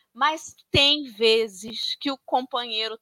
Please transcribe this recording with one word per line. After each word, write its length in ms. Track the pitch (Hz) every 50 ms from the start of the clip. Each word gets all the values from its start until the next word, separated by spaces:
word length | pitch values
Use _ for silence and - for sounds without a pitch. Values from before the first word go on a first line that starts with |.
| _ _ _
Mas 420 | 233 269 302 311 320 - - - _ _ _
tem 340 | - 302 277 285 294 302 294
vezes 920 | 262 214 196 233 226 220 226 226 220 190 180 208 220 220 - - - -
que 140 | - - 285
o 80 | 277 262
companheiro 800 | _ - 262 254 262 - - 247 240 240 220 214 220 220 220 226